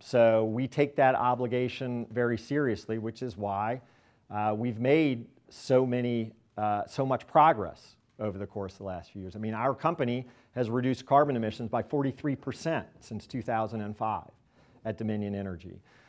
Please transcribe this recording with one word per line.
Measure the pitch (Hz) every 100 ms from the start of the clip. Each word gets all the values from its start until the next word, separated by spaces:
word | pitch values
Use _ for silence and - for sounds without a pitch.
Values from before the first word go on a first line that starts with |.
so | - 123 113 113 110
we | 110 131
take | - 143 143
that | 131 131
obligation | 123 123 123 123 127 - 127 120 113
very | 113 120 113
seriously, | - 143 139 101 - 110
which | 110 113
is | 127 98
why, | 101 98 107 131 - _ _ _ -
uh, | 104 107 107
we've | 123 110
made | 123 156 151 120 120 _ _
so | - - 131 131
many, | 123 123 120 110 - _ -
uh, | 107 104 101
so | - 131
much | 123 -
progress | 160 156 123 85 - - _ _ -
over | 110 95
the | 98
course | 104 95
of | -
the | 98
last | 90 -
few | 101
years. | 92 107
I |
mean, | 110
our | 110 127
company | 131 160 170 123 123 127 - _ 127
has | 113
reduced | 120 127 123 -
carbon | 139 147 123
emissions | 110 - 113
by | 120
forty-three | 104 147 139 - 151 131
percent | - 120 160 147 - -
since | - 107 -
two | 127
thousand | 113 113 110 113
and | 104 104
five | 110 98 - - _ _ _ _
at | 110 107
Dominion | 110 107 104 101
Energy. | 98 87 92 87 - -